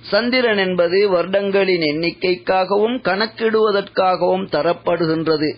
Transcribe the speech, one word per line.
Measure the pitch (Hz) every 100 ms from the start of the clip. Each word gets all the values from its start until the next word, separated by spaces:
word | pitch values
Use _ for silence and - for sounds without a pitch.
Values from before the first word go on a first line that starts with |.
சந்திரன் | - 202 240 254 240 202
என்பது | 190 180 170 185 208
வருடங்களின் | 180 170 196 202 196 190 180
எண்ணிக்கைக்காகவும் | 156 147 170 170 190 180 180 185 185 202 220 247
கணக்கிடுவதற்காகவும் | 180 190 220 - 226 220 214 202 196 - 190 180 175 185 190
தரப்படுகின்றது | 156 151 170 - 175 170 160 160 156 151